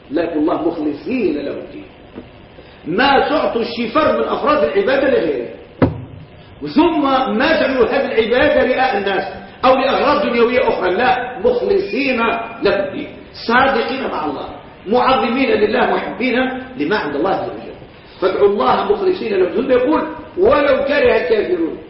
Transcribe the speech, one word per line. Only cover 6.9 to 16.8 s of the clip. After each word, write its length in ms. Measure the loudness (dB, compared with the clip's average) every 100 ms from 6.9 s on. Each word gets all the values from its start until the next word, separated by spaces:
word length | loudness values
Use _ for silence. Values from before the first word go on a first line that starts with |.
| 4 2 2 0 0
ما 240 | 2 2
تعملوا 260 | 2 2 2
هذه 180 | 2 0
العبادة 580 | 0 2 4 4 4
رئاء 340 | 2 2 0 0
الناس 260 | 0 -2 -4 -10 -16 0 2
أو 100 | 4
لأغراض 540 | 2 0 2 2 0
دنيوية 380 | 2 2 2 0
أخرى، 240 | 0 0
لا، 480 | 0 2 0 -2 -2
مخلصين 800 | 0 2 2 0 0 -2 0 0 0 -2 -6 -2
له 220 | 0 0 -2
الدين، 220 | -6 -10 -14 -18 -12 0
صادقين 600 | 2 2 0 -2 -4 -6
مع 140 | -6 -6
الله، 240 | -6 -10 -14 -18 -12 0
معظمين 600 | 2 4 2 0 0 2
لله، 460 | 2 2 2 0 -2
محبين 400 | -4 -4 -2 0 -2 -4 -10
لما 200 | -6